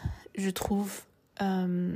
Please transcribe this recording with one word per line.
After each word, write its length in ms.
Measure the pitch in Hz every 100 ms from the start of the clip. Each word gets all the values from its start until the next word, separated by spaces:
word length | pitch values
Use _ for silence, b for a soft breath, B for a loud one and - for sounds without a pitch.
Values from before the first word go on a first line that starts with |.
| B B - -
je 140 | 190
trouve. 520 | 185 - 202 202 - - _ _ -
Euh, 540 | 196 190 180 175 180